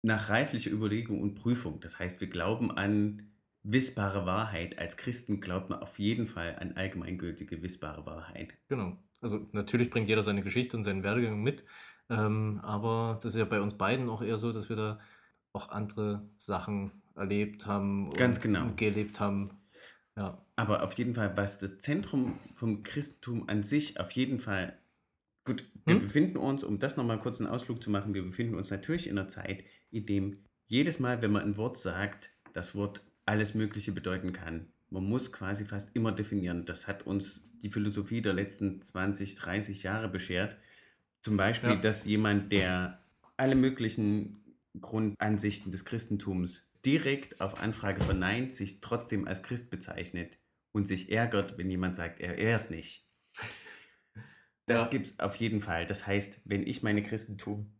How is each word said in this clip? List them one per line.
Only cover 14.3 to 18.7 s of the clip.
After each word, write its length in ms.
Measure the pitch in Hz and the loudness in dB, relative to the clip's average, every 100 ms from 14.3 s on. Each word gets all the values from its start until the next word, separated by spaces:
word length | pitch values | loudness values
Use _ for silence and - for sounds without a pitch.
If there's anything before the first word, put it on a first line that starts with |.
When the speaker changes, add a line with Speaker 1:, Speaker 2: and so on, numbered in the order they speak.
| 110 | 0
Speaker 2:
so, 140 | 117 | 0
dass 160 | 110 95 | -2 -4
wir 60 | |
da 240 | 110 107 104 - - _ _ _ | -2 -2 -4 -12 -20 _ _ _
auch 160 | 101 - | -10 -6
andere 600 | 104 104 - 104 104 - - | -4 -4 0 0 0 -6 -14
Sachen 520 | - 95 - 101 98 - _ | -4 -2 0 -2 -4 -8 _
erlebt 520 | - 98 104 104 - 104 | -6 0 2 0 -4 -2
haben 420 | 101 98 98 98 | 0 2 0 0
und 80 | - | 4
Speaker 1:
Ganz 240 | 123 117 | 4 4
genau. 320 | 110 95 113 | 2 2 2